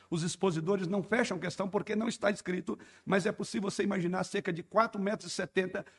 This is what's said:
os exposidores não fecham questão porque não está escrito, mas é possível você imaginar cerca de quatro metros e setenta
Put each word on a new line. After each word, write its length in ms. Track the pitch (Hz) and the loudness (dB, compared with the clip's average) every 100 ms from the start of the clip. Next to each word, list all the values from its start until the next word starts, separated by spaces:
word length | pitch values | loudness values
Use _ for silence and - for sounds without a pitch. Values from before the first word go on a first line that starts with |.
| - | -4
os 120 | 175 | -2
exposidores 680 | 170 - 190 160 160 202 170 | -2 2 2 2 2 0 2
não 140 | 202 | -2
fecham 360 | - 226 233 185 | 2 2 2 0
questão 300 | 139 - 190 | -4 -2 0
porque 260 | 202 190 | 0 0
não 140 | 214 226 | 0 0
está 220 | - 202 | 0 0
escrito, 480 | 208 - 185 175 - - - | 0 -2 -4 -4 -8 -10 -12
mas 220 | - 190 208 | 0 2 2
é 60 | |
possível 380 | - 208 226 196 | -2 -4 -2 -2
você 140 | - | 0
imaginar 400 | 202 196 170 185 | 0 2 0 0
cerca 280 | 185 196 196 | -2 -2 -2
de 100 | 165 | -4
quatro 380 | - 202 226 208 | 0 4 4 2
metros 300 | 196 214 175 | -2 -2 -4
e 40 | |
setenta 520 | - 180 - 185 190 - | -4 0 0 0 -2 -8